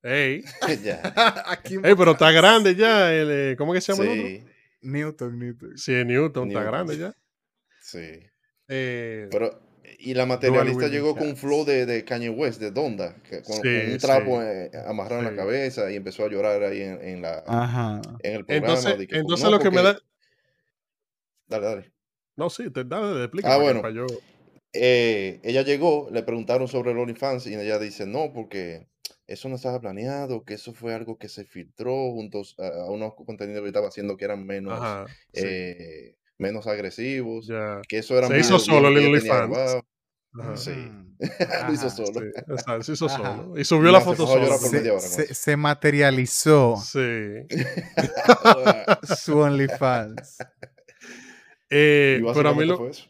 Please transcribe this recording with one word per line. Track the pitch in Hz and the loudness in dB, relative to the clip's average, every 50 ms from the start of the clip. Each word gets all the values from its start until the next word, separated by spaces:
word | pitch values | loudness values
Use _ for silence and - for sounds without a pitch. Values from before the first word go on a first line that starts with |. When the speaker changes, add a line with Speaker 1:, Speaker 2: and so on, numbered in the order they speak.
Speaker 1:
Ey. | _ 123 131 143 143 131 135 165 254 - - - | _ -2 0 0 0 0 -2 -6 -10 -16 -10 -6
Speaker 2:
<laughs> | 262 - 156 117 101 | -4 -2 -2 -2 -4
Ya. | 107 90 82 | -6 -8 -6
Speaker 3:
<laughs> | 85 185 - 208 233 226 196 - - | -8 -6 0 2 2 2 2 0 -8
Akimbo | - 180 - - - 185 190 190 | -8 -10 -10 -8 -10 -10 0 4
Speaker 1:
Ey, | 175 202 | 4 6
pero | 180 185 165 | 6 6 6
está | 156 - 160 | 6 6 6
Speaker 3:
Cat. | 160 160 | 6 8
Speaker 1:
grande | 165 170 196 226 226 214 196 180 | 8 8 8 8 8 6 4 4
ya, | 180 220 226 220 208 190 170 | 4 4 4 6 4 4 4
el, | 160 160 156 151 | 4 2 2 0
eh, | 147 143 139 135 131 123 | 0 0 0 -2 -2 -2
¿cómo | 143 160 | -2 -2
que | 175 185 | -2 -2
se | 190 - | -2 -2
llama | 196 196 202 | -2 0 0
el | 220 240 214 | 0 -2 -2
otro? | 202 190 | -4 -6
Speaker 2:
Sí. | 185 - 120 123 _ _ _ _ _ _ | -8 -12 -16 _ _ _ _ _ _ _
Speaker 3:
Newton, | _ 131 135 143 151 156 151 _ 127 123 120 120 | _ -8 -6 -6 -6 -6 -8 _ -10 -10 -8 -10
Newton. | 120 123 120 123 - - - | -10 -10 -12 -14 -18 -20 -16
Speaker 1:
Sí, | 139 - - 131 123 123 | -12 -4 -2 0 0 0
Newton, | 120 120 131 151 160 135 131 123 101 | 2 2 2 0 0 -2 -4 -6 -4
está | 101 110 | -4 -4
Speaker 2:
Newton. | 107 107 | -4 -4
Speaker 1:
grande | 117 151 180 165 151 151 | -4 -4 -4 -6 -6 -8
ya. | 165 190 - _ _ _ _ _ _ _ _ _ _ _ _ _ | -8 -12 -12 _ _ _ _ _ _ _ _ _ _ _ _ _
Speaker 2:
Sí. | _ - - 92 82 82 80 82 92 _ _ _ _ _ _ _ _ | _ -18 -16 -16 -16 -16 -18 -20 _ _ _ _ _ _ _ _ _
Speaker 1:
Eh, | _ 135 135 131 127 123 120 117 117 113 110 107 98 | _ -8 -6 -6 -6 -6 -8 -8 -10 -10 -12 -12 -6
Speaker 2:
Pero... | 95 104 117 107 - - _ _ _ _ _ - - _ | -4 -2 -2 -4 -6 -8 _ _ _ _ _ -20 -20 _
y | - 123 131 | -10 -6 -2
la | 127 127 | -2 0
Speaker 1:
Dual | 127 127 123 | 0 0 0
Speaker 2:
materialista | 131 127 127 127 120 131 127 127 151 | 2 4 4 4 2 2 0 0 -2
Speaker 1:
Winning | 147 | -2
Speaker 2:
llegó | 143 147 143 151 147 | -2 -2 -2 -2 -2
con | - 156 147 | -2 -4 -6
un | 139 | -6
flow | 131 139 139 147 156 156 | -6 -4 -2 0 0 2
Speaker 1:
Cats. | |
Speaker 2:
de, | 143 143 131 127 | 2 0 0 0
de | 120 120 113 107 | 0 -2 -4 -4
Kanye | - 123 117 120 117 | -6 -6 -6 -4 -6
West, | 110 117 151 131 113 - | -4 -2 -4 -4 -4 -4
de | 110 104 | -10 -6
Donda, | 95 127 156 135 110 98 90 85 85 - | -4 -4 -4 -4 -4 -6 -8 -8 -8 -14
que | _ _ 98 85 | _ _ -16 -14
con, | - - 107 | -10 -8 -6
Speaker 1:
Sí, | 107 | -2
Speaker 2:
con | 107 127 120 117 110 110 | 0 0 0 0 0 -2
un | 123 127 | -4 -2
trapo, | 127 135 135 135 110 131 123 120 | 2 4 4 4 4 2 -2 -2
Speaker 1:
sí. | 113 110 | -2 -4
Speaker 2:
eh, | 101 95 90 - - 76 - | -6 -6 -8 -10 -12 -12 -10
amarrado | - 110 104 95 107 120 120 | -8 -8 -8 -6 -6 -6 -6
en | 120 | -4
la | 113 | -6
Speaker 1:
Sí. | 107 | -6
Speaker 2:
cabeza | 101 95 101 120 135 135 131 127 123 107 95 | -6 -4 -4 -2 -2 -4 -4 -4 -4 -6 -6
y | 101 | -6
empezó | 101 95 98 92 - 107 | -8 -10 -12 -6 -4 -4
a | 107 | -4
llorar | 107 98 101 107 104 101 101 | -2 -2 0 0 0 0 -2
ahí | 98 101 101 | -2 -4 -6
en, | 98 95 95 - | -8 -8 -10 -12
en | - 92 92 90 | -12 -12 -12 -10
la, | 87 82 82 80 80 | -8 -8 -10 -10 -6
Speaker 3:
Ajá. | 76 117 117 120 123 117 123 117 110 107 104 - - 117 - | -4 -2 -2 -2 -2 -2 -4 -4 -4 -6 -8 -10 -14 -16 -10
Speaker 2:
en | - - 107 | -8 -8 -6
el | 107 101 | -6 -6
programa, | - 143 151 - - | -4 -4 -2 2 2
Speaker 1:
Entonces, | - 127 127 - - 98 | 0 2 2 -2 -2 -2
Speaker 2:
de | 98 | -6
que, | - 156 156 | -6 -4 -4
Speaker 1:
entonces | 156 151 170 - - | -2 -2 -2 2 4
Speaker 2:
no, | 208 | 4
Speaker 1:
lo | 214 202 | 4 6
que | 214 196 | 4 4
me | 185 180 | 4 6
Speaker 2:
porque | 180 196 202 | 4 4 2
Speaker 1:
da | 202 _ _ _ _ _ _ _ _ _ _ _ _ _ _ _ _ _ _ _ _ _ _ _ _ _ _ _ _ _ _ | 2 _ _ _ _ _ _ _ _ _ _ _ _ _ _ _ _ _ _ _ _ _ _ _ _ _ _ _ _ _ _
Speaker 2:
Dale, | 113 107 101 | -6 -4 -4
dale. | 107 110 98 95 _ _ _ _ _ _ _ _ _ _ | -4 -6 -8 -12 _ _ _ _ _ _ _ _ _ _
Speaker 1:
No, | - 156 175 | -6 -6 -6
sí, | - - 247 190 | -6 -8 -12 -8
te, | 127 135 127 | -8 -8 -8
dale, | 123 151 202 220 202 190 139 123 | -6 -6 -6 -4 -4 -4 -4 -6
explícame, | 117 - - - 117 131 | -6 -6 -4 2 4 4
Speaker 2:
Ah, | 143 | 6
Speaker 1:
que | 147 | 6
Speaker 2:
bueno. | 143 127 113 | 4 2 2
Speaker 1:
pa' | 101 113 | -2 -6
yo | 110 113 123 127 120 - _ _ _ _ _ _ _ _ _ _ | -6 -6 -8 -8 -8 -10 _ _ _ _ _ _ _ _ _ _
Speaker 2:
Eh, | _ - 120 127 127 120 120 117 110 101 98 95 87 - | _ 2 4 6 6 6 4 4 2 0 -2 -6 -8 -8
ella | - 113 120 131 | -8 -2 0 0
llegó, | 135 139 143 139 156 175 151 147 143 - | 2 2 0 2 2 2 2 2 -2 -4
le | 101 117 | -6 -6
preguntaron | 107 - 117 117 113 95 120 131 131 123 | -4 -4 -6 -6 -2 0 0 0 0 -2
sobre | 135 127 120 123 | -4 -4 -2 -2
el | 120 117 | -2 -2
OnlyFans | 123 120 113 - 135 139 135 127 123 113 | -4 -6 -6 -6 -4 -4 -4 -4 -6 -8
y | 101 | -8
ella | 107 104 107 107 104 | -6 -4 -2 -2 -2
dice, | 107 104 98 - 104 | -2 -6 -8 -10 -10
"No, | 95 107 139 156 143 | -8 -6 -6 -6 -6
porque | 135 123 110 98 - 98 90 87 82 82 85 _ _ _ _ - _ _ _ | -8 -12 -14 -10 -10 -10 -10 -10 -12 -16 -20 _ _ _ _ -20 _ _ _
eso | - 101 - - 131 | -18 -18 -14 -12 -12
no | 131 | -12
estaba | 127 131 127 123 127 | -8 -6 -6 -6 -6
planeado, | 117 104 95 98 113 127 139 143 143 131 123 113 - | -8 -10 -10 -8 -8 -8 -8 -8 -8 -8 -8 -10 -10
que | - 104 | -12 -16
eso | 104 - 120 | -14 -14 -18
fue | 113 - 113 117 113 | -20 -12 -10 -10 -10
algo | 113 117 110 110 _ | -10 -10 -12 -14 _
que | - 101 | -16 -18
se | - - 101 | -18 -18 -20
filtró | _ _ 92 82 71 _ _ - 123 127 135 135 127 | _ _ -20 -20 _ _ _ -8 -6 -6 -4 -6 -6
junto | 120 113 107 104 95 104 98 - _ - | -8 -8 -12 -10 -10 -12 -12 -12 _ -12
a, | 95 92 80 85 90 | -10 -10 -8 -10 -8
a | 90 | -8
unos | 104 107 110 110 - | -8 -8 -8 -10 -12
contenidos | _ - - 110 98 101 101 104 104 | _ -18 -18 -14 -12 -12 -10 -10 -8
que | 104 101 | -10 -4
estaba | 92 104 104 98 | -4 -2 -4 -4
haciendo | - - 101 101 98 | -6 -8 -8 -8 -8
que | 95 98 | -6 -6
eran | 101 104 101 95 | -6 -6 -8 -10
menos, | 95 101 98 98 98 110 113 | -10 -10 -10 -8 -8 -8 -8
Speaker 1:
Ajá, | 120 110 104 98 98 - - _ _ _ | -6 -8 -8 -8 -12 -14 -18 _ _ _
sí. | _ - 95 | _ -6 -6
Speaker 2:
eh, | 95 95 92 90 90 87 87 85 82 80 76 60 58 _ _ _ _ _ _ | -4 -6 -8 -10 -10 -12 -14 -18 -18 -18 -20 -20 -20 _ _ _ _ _ _
menos | - 98 107 107 104 113 | -8 -6 -6 -6 -6 -6
agresivos, | 107 104 98 92 - - 117 131 135 131 123 113 113 113 113 110 | -6 -4 -6 -10 -8 -8 -8 -6 -6 -6 -6 -8 -10 -12 -10 -10
Speaker 1:
Ya. | 113 110 107 104 104 101 101 _ | -8 -8 -6 -8 -8 -10 -10 _
Speaker 2:
que | - 110 | -8 -8
eso | 107 - 127 | -4 0 2
era | 127 127 123 | 2 2 4
Speaker 1:
Se | 135 | 4
Speaker 2:
un | 147 | 4
Speaker 1:
hizo | 165 - 196 | 4 6 6
Speaker 2:
video | 170 | 4
Speaker 1:
solo | - - 156 147 | 4 6 6 8
Speaker 2:
viejo | 139 143 | 8 8
Speaker 1:
el | 143 | 6
Speaker 2:
que | 143 | 6
ella | 143 143 147 147 | 6 6 4 4
tenía | 143 113 135 123 | 4 4 2 2
Speaker 1:
OnlyFans. | 117 113 113 | 2 0 -2
Speaker 2:
grabado". | 123 131 127 127 123 - _ _ _ _ _ _ _ _ _ _ 117 | -2 0 0 -2 -4 -6 _ _ _ _ _ _ _ _ _ _ -14
Speaker 1:
Ajá. | 113 113 107 | -12 -12 -10
Speaker 2:
Sí. | 107 - 98 | -10 -10 -10
Speaker 3:
Ujú. | 85 78 78 76 - - 95 - - _ | -10 -12 -12 -16 -18 -20 -20 -20 -12 _
Speaker 2:
<laughs> | - 143 - - 180 - - - - 160 | -8 -8 -2 -4 -4 -2 -2 -4 -2 -2
Lo | 151 | -4
hizo | 131 135 127 | -2 -2 -6
Speaker 3:
Ajá. | - | -6
Speaker 2:
solo. | - 110 101 104 117 | -4 -6 -6 -4 -6
Speaker 1:
Sí, | 110 104 104 117 131 - | -8 -8 -12 -12 -10 -8
exacto, | 143 120 120 131 117 113 117 | -8 -8 -4 -4 -6 -6 -4
se | - | -6
hizo | 156 135 165 | -6 -4 -2
Speaker 3:
Ajá. | 147 139 | -4 -4
Speaker 1:
solo. | - - 127 110 107 - 180 175 156 | -4 -6 -6 -8 -8 -10 -12 -8 -6
Y | 143 | 0
subió | - 175 156 156 170 | 2 4 6 8 10
Speaker 2:
Y | |
Speaker 1:
la | 180 190 | 10 10
Speaker 2:
se | 180 | 8
Speaker 1:
foto | 180 175 151 | 6 0 0
Speaker 2:
puso | 160 131 | 2 4
a | 131 | 4
llorar | 131 131 - - - | 4 6 4 2 2
Speaker 1:
solo | |
Speaker 2:
por | 123 - | 2 0
media | 120 143 - 117 | 0 0 0 0
Speaker 1:
también. | |
Speaker 2:
hora | 104 95 | 0 0
con | 92 92 | -2 -4
Speaker 3:
Se, | - - 156 | -4 -4 -4
Speaker 2:
eso. | - 135 | -4 -6
Speaker 3:
se | - - - 147 | -6 -2 0 0
materializó | 147 147 147 147 147 - 151 143 143 143 139 131 127 127 120 - - - 156 156 147 131 117 117 | 2 2 0 0 2 2 2 4 6 4 4 4 2 0 -2 -2 0 4 6 8 8 8 6 2
Speaker 1:
Sí. | 101 104 - - 143 131 120 117 113 107 104 104 113 131 156 | 0 -6 -6 -4 -2 -2 -2 -2 -4 -6 -8 -10 -12 -12 -6
Speaker 2:
<laughs> | - 156 131 - - 190 - - - - 139 - - - - - 240 - - 226 190 135 127 - - - - - 196 - - - 165 | -4 -4 -4 -4 -6 -10 -10 -6 -4 -4 -4 -2 -4 -2 6 6 6 8 8 6 6 8 6 2 2 2 2 2 0 0 2 -4 -4
Speaker 3:
su | - - - 151 147 | -4 -2 0 2 4
OnlyFans. | 151 143 143 139 139 135 - - 143 131 127 120 110 107 113 - - - - - - _ _ _ - _ _ _ _ _ _ _ - - - - - - - - _ _ _ _ _ _ | 4 4 4 2 0 0 -2 -2 0 0 0 0 -2 -6 -12 -16 -18 -20 -16 -16 -16 _ _ _ -20 _ _ _ _ _ _ _ -20 -20 -20 -20 -20 -20 -20 -20 _ _ _ _ _ _
Speaker 1:
Eh, | 143 147 151 151 147 147 143 139 135 127 | 4 6 6 8 8 6 6 6 4 2
Speaker 2:
Y | 117 117 123 | 2 0 2
Speaker 1:
pero | 147 143 147 | 4 4 4
a | 147 | 4
mí | 147 156 | 2 2
Speaker 2:
básicamente | |
Speaker 1:
lo, | 165 180 180 | 2 0 -2
Speaker 2:
fue | 117 127 | -4 -8
eso. | 147 - - _ | -10 -14 -20 _